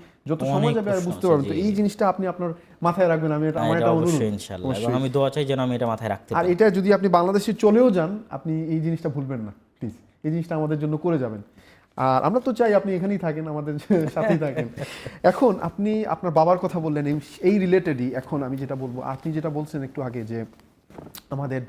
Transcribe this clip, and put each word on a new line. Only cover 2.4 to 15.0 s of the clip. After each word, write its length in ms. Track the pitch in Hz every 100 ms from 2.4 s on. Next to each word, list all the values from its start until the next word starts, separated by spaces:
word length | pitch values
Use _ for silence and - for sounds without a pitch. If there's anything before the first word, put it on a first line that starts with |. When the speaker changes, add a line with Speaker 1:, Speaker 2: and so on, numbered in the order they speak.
| 175 165 - -
Speaker 1:
মাথায় 260 | 170 180 175
রাখবেন, 240 | 160 156
আমি 160 | 151 156
এটা, 120 | 156
Speaker 2:
হ্যাঁ, 60 | 160
Speaker 1:
আমার 120 | 165
Speaker 2:
এটা 80 | -
Speaker 1:
এটা 60 |
অনুরোধ। 180 | 165 170
Speaker 2:
অবশ্যই 180 | 151 110
ইনশাআল্লাহ। 440 | 101 - 90 131
এবং 120 | 113
Speaker 1:
অবশ্যই। 160 | 117 127
Speaker 2:
আমি 100 | 135
দোয়া 200 | 139 135
চাই 160 | 151 135
যেন 140 | 131
আমি 160 | 127 120
এটা 120 | 117
মাথায় 220 | 110 110
রাখতে 260 | 98 - 170
Speaker 1:
আর 80 |
Speaker 2:
পারি। 100 | 180
Speaker 1:
এটা 160 | 175 214
যদি 240 | 190 190
আপনি 140 | 190 190
বাংলাদেশে 460 | 170 175 202 214
চলেও 380 | - 214 220 254
যান, 320 | 180 160 214 -
আপনি 340 | 135 165 160
এই 180 | 160 160
জিনিসটা 280 | 160 160 165
ভুলবেন 320 | 139 135 123
না, 120 | 104 - _ _
প্লিজ। 140 | 113 - _ _
এই 80 | 151
জিনিসটা 240 | 165 170 160
আমাদের 240 | 151 151
জন্য 180 | 151 151
করে 220 | 175 156
যাবেন। 220 | 120 107 - - - _ _ -
আর 280 | 131 131
আমরা 160 | 151 247
তো 140 | 262
চাই 200 | 240 233
আপনি 220 | 202 202 180
এখানেই 220 | 196 202
থাকেন, 300 | 170 156 156
আমাদের 320 | 151 147 147
<laughs> 340 | - 180 151
সাথেই 240 | 160 214 165
থাকেন। 320 | 147 131 117 - 143 -